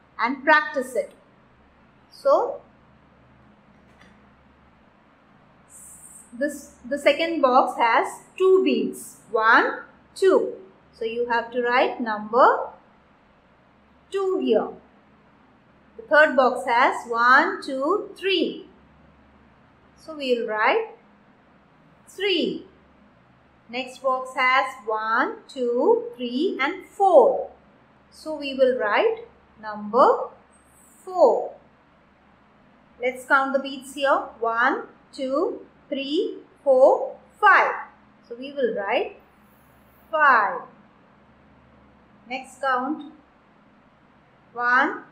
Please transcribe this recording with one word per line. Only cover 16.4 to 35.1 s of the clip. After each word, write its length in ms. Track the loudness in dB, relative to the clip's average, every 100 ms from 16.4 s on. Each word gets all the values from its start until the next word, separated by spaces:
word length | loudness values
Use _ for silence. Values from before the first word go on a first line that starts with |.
| 0 0 -2
has 420 | 2 2 0 -6
one, 500 | 0 4 6 4 -2
two, 500 | -8 -4 -2 -2 -6 -8
three. 520 | -2 -2 -2 -6 -16 _ _ _ _ _ _ _ _ _ _ _ _ _
So 200 | -18 -6
we 220 | -2 -2
will 80 | -2
write 480 | 0 0 0 -2 -12 _ _ _ _ _ _ _ _ _ _ _
three. 600 | -6 -2 -2 -2 -6 -12 _ _ _ _ _ _ _ _ _ -14
Next 320 | -10 -10 -6
box 300 | -4 -4 -6 -4
has 400 | 0 0 0 -6 -8
one, 520 | -6 -4 -2 -2 -6 -14
two, 560 | -6 -4 0 2 2 0 -10
three 400 | -6 -2 -2 -2
and 260 | -4 -6 -10
four. 640 | 0 6 6 6 2 -6 -14 _ _ _ _ _
So 240 | -20 -14 -10
we 180 | -6
will 240 | 0 2 2
write 480 | -2 0 0 -2 -10 _ _ -20
number 680 | -16 -14 -2 4 4 4 -4 -16 _ _ _ _ _ _
four. 500 | -8 2 4 2 -4 -14 _ _ _ _ _ _ _ _ _ _ _ _ _ -10
Let's 240 | -8 -6
count 300 | 0 0 2
the 60 | -2
beads 340 | -4 -12 -14
here. 240 | -2 0 0 -2 -6
One, 420 | -4 0 0 0 -8 -20 _